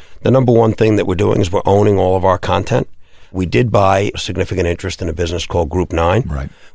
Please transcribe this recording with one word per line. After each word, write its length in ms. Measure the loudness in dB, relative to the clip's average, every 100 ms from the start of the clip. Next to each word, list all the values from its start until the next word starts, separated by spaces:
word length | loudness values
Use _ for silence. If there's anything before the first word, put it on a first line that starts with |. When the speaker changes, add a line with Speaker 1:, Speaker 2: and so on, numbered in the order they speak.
| -16 -6
Speaker 1:
The 100 | 0
number 200 | 2 4
one 220 | 4 4
thing 240 | 2 2 2
that 100 | 0
we're 80 | 0
doing 260 | 0 0
is 100 | 0
we're 100 | 0 2
owning 320 | 4 4 2
all 180 | 2 2
of 100 | 2
our 120 | 0
content. 500 | 0 -2 0 -2 -4 -10 -20 -20 -12
We 140 | -6 -2
did 260 | 0 2
buy 400 | 2 4 2 0
a 60 | -4
significant 480 | -6 -6 -4 -2 -2
interest 340 | -2 -6 -8
in 80 | -8
a 40 |
business 340 | -4 -4 -6 -4
called 220 | -4 -2
Group 220 | -2 -2
Nine, 300 | 0 0 0 -2
Speaker 2:
Right. 220 | -6 -8 -12 -20